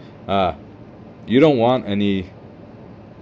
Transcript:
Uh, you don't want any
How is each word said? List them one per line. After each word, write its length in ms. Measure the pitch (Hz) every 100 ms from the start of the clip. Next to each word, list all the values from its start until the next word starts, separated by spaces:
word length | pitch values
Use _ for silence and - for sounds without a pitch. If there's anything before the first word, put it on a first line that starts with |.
| - - -
Uh, 280 | 98 90 76 - - - - - - -
you 120 | 120
don't 200 | 156 131
want 280 | 117 127 101
any 440 | 101 101 95 90 - - - - - - - - -